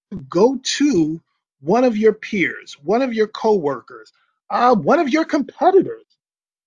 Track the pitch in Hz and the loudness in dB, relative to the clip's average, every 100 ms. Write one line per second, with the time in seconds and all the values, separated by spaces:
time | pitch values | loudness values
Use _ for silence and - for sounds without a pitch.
0 | _ 180 135 170 240 269 - - 294 196 | _ -16 -6 0 2 0 -6 -2 0 2
1 | 151 165 - _ _ _ 139 226 254 208 | 0 -4 -12 _ _ _ -2 2 2 2
2 | 220 214 - 208 139 107 - - 143 226 | 2 0 -4 -4 -4 -6 -16 -14 -4 -2
3 | 269 220 214 - 220 208 147 123 - 120 | -2 -2 -4 -2 0 0 0 -6 -10 -20
4 | 110 _ _ _ _ 202 247 226 147 285 | -20 _ _ _ _ 0 2 2 2 2
5 | 294 311 320 302 233 - 330 381 - - | 2 -2 -2 -4 -4 0 2 4 2 -6
6 | _ _ _ _ _ _ | _ _ _ _ _ _